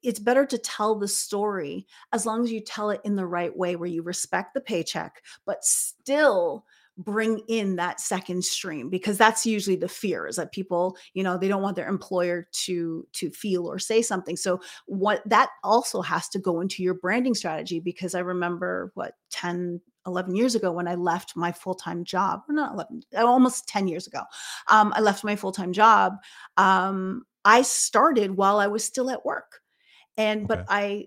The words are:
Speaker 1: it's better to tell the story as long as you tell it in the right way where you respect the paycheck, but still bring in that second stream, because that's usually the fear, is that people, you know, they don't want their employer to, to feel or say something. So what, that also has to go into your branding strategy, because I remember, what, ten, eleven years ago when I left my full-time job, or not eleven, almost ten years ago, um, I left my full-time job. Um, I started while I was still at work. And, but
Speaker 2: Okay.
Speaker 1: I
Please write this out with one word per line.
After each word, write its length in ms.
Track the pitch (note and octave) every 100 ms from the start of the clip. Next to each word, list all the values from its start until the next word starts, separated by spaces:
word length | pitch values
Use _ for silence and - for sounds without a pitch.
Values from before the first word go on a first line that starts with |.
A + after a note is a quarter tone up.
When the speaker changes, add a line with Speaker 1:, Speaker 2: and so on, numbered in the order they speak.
Speaker 1:
it's 160 | B3 G#3
better 260 | A3 C4 C#4
to 120 | A#3
tell 420 | - - G#3+ G#3+
the 80 | G3+
story 800 | - - G3+ G#3 G3 C#3+ F3+ - - -
as 140 | A3 A3+
long 180 | A3+
as 80 | A#3+
you 80 | A3+
tell 280 | G#3+ - G#3
it 100 | G#3 G#3
in 100 | G3
the 100 | F3+
right 300 | F3 F3 -
way 200 | F3+ F3
where 100 | F3
you 120 | E3+
respect 520 | E3+ F3 - F#3 G3
the 80 | C4
paycheck, 640 | A#3 F3+ D#3+ E3+ E3 - - - -
but 180 | -
still 1000 | - - - - - C#4+ C#4+ F#3+ E3+ G#3+ _ _ _ -
bring 420 | G#3 G#3 A3 A3 A3+
in 280 | A3+ G3 F3+
that 220 | F3 -
second 420 | - F#3+ F#3+ F3+
stream, 460 | F#3 - - D3+ C3
because 280 | F#3 G#3+ G3+
that's 280 | A3 A3 A#3
usually 300 | G#3 G3 F#3
the 100 | F3+
fear, 400 | - G3+ A#2 D2+
is 80 | F3+
that 160 | D3
people, 460 | G3 F#3 F3 F#3 F#3 -
you 100 | F#3+
know, 140 | F#3+ F3+
they 100 | F#3+
don't 140 | G3
want 140 | G3 F3+
their 100 | -
employer 600 | F#3+ - F3+ F3 F3 -
to, 560 | - - F3 E3 D#3+ -
to 160 | - E3
feel 360 | - G#3 F3+ E3+
or 80 | F#3+
say 220 | - A3+
something. 340 | A3+ F#3 D#3+ F3+
So 240 | F#3+ F#3 - - -
what, 340 | F#3+ G#3 G3+ G#3
that 200 | A3 B3+ -
also 380 | F#3+ A3+ - F#3+
has 260 | - E3+ -
to 100 | F#3+
go 200 | F#3 E3+
into 240 | F#3+ -
your 120 | F3+ F#3
branding 400 | F3+ A#3 B3+ G#3+
strategy, 440 | F3 D#3 F3 E3
because 360 | F3 - F3+ F3+
I 40 |
remember, 720 | F3+ F3+ F3 E3+ F3+ F3+ F#3 F#3+
what, 180 | - - -
ten, 500 | - F3 F3 F3 F3 _ _ F#3
eleven 300 | F3+ F#3 G3
years 200 | B3+ A3+
ago 160 | F#3
when 160 | F3 F3
I 80 | F3
left 420 | F3 F3 - D#3+
my 140 | F3
full-time 500 | F3 F#3+ F3+ - F3
job, 380 | F3 F#3 F#3+ G3 -
or 60 | D4+
not 180 | C#4
eleven, 280 | G3+ - - - F#3+
almost 520 | A#3+ B3+ B3+ - -
ten 200 | G3+ F#3+
years 200 | E3 -
ago, 160 | C#3 - - - - -
um, 240 | G#3+ G#3 -
I 40 |
left 240 | G#3+ G3
my 140 | G#3 G#3
full-time 340 | F#3+ F#3+ F3+
job. 440 | F#3 A3+ G#3 F#3+ G3+ - - - -
Um, 680 | F#3+ F#3+ F#3+ F#3+ F#3+ F#3+ - _ G3+
I 160 | A#3+
started 720 | C4 - - A3 D#4 B3 G3 F#3+
while 240 | G3 G#3
I 80 | G3+
was 160 | A3
still 260 | - C4 B3+
at 160 | B3+ C#4+
work. 360 | - - - _ _ _ _ _ -
And, 300 | G#3+ G#3+ G3+
but 100 | G#3+
Speaker 2:
Okay. 60 | -
Speaker 1:
I 380 | G3+ G3+ G#3